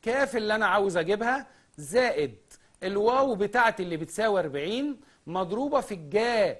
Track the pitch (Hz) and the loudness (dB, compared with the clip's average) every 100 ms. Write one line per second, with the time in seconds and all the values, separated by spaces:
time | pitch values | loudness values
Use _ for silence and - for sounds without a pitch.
0 | 220 254 269 240 214 214 208 196 202 175 | -2 0 0 0 0 2 4 4 2 0
1 | 165 202 233 269 277 _ _ - 143 220 | 0 0 0 -2 -6 _ _ -16 -2 0
2 | 247 151 143 107 _ - _ _ 185 196 | 2 0 -4 -6 _ -20 _ _ -4 0
3 | 214 254 277 208 202 226 233 214 185 160 | 2 4 2 0 0 4 2 2 -4 -4
4 | 156 - 220 196 160 139 156 233 294 269 | -6 -2 2 2 0 -4 -4 -4 -4 -6
5 | - _ - 175 185 214 277 285 - 196 | -16 _ -8 -6 -4 -2 0 0 -2 -10
6 | 151 202 233 233 185 | -2 0 0 2 2